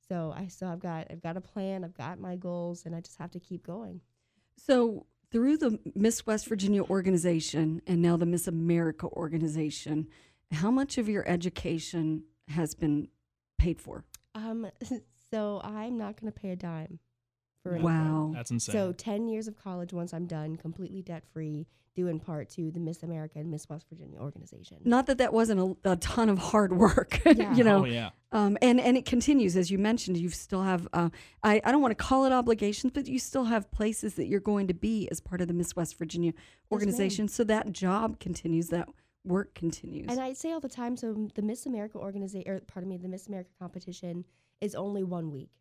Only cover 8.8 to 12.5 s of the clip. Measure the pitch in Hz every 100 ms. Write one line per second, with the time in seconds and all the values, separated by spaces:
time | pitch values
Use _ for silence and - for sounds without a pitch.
8.8 | 165 156 - - 156 160 160 156 151 147
9.8 | - 156 156 - _ _ _ 151 196 262
10.8 | 277 - 220 202 - 175 175 - - 165
11.8 | 156 175 156 156 - _ -